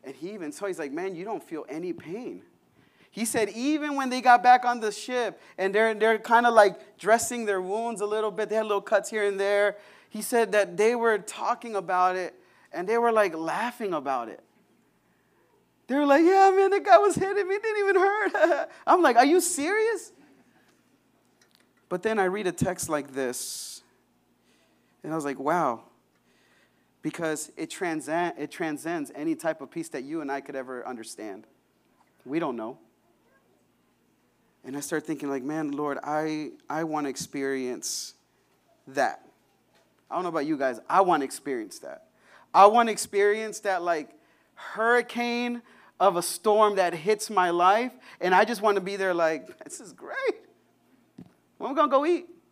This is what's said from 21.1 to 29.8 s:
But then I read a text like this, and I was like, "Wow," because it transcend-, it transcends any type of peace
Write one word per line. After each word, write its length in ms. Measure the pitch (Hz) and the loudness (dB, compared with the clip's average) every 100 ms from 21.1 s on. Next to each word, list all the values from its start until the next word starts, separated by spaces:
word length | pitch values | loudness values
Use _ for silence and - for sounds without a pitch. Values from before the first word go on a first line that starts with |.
| _ _ _ _ _ _ _ _ | _ _ _ _ _ _ _ _
But 140 | 180 | -4
then 160 | 214 220 | -2 0
I 60 | |
read 240 | 185 196 190 | 0 0 -4
a 40 | |
text 360 | 170 196 180 - | -2 -2 -2 -4
like 240 | 151 143 | -4 -4
this, 720 | 135 131 123 - - - - _ _ _ _ _ _ _ _ _ _ _ _ | -4 -4 -4 -10 -12 -14 -16 _ _ _ _ _ _ _ _ _ _ _ _
and 80 | 175 | -8
I 20 | |
was 100 | 160 | -6
like, 140 | 143 131 | -6 -4
"Wow," 440 | 139 175 151 113 - _ _ _ _ _ _ _ _ _ _ _ | 0 0 0 -2 -8 _ _ _ _ _ _ _ _ _ _ _
because 520 | - 156 165 156 - - | -10 -6 -6 -6 -8 -12
it 140 | 160 | -12
transcend-, 640 | - 180 160 139 160 175 143 | -6 -6 -6 -4 -2 -2 -6
it 120 | 147 | -12
transcends 640 | - 165 147 156 170 143 | -6 -6 -6 -6 -6 -8
any 220 | - 151 160 | -8 -6 -4
type 240 | 165 156 | -4 -6
of 100 | 135 | -8
peace 180 | - | -12